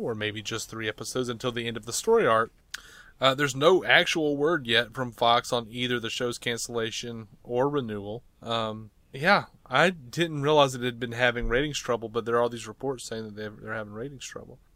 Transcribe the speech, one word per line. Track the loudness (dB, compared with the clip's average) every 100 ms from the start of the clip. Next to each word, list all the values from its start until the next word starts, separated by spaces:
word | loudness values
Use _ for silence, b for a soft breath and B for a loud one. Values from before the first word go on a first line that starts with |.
or | -4
maybe | -4 -4 -6
just | -6 -8 -8
three | -6 -6
episodes | -6 -6 -4 -2
until | -4 -4
the | -4 -4
end | -6
of | -6
the |
story | -4 2 4 6
arc. | 4 2 _ _ B B B B B
Uh, | 2
there's | 2 0 4
no | 6 6
actual | 6 6 4 2 0 2
word | 2 0 2
yet | 2 2
from | -4 -6
Fox | 2 4 4 2
on | -4 -4
either | -4 -2 -2
the | -4
show's | -4 -4 -4
cancellation | -4 -4 -4 -4 -4 -6 -10 -10 -14 -16
or | -4 0 2
renewal. | 0 -2 -6 -6 -10 -14 _
Um, | -4 -2 -2 -6 -14 _ _
yeah, | -4 2 2 0 _ -2
I | 2 2
didn't | 0 -8 -4 -2 0
realize | 4 6 6 2
it |
had | -4 -4
been | -6
having | 2 2 2 0
ratings | 2 0 -4
trouble, | -2 -2 -2
but | -4
there | 2 2
are | 2
these | 0 -12
reports | -8 -6 -6
saying | -8 -10
that | -10 -10
they're, | -10
they're | -10 -8
having | -8 -8
ratings | -10 -10 -12
trouble. | -14 -14 -16 -20 _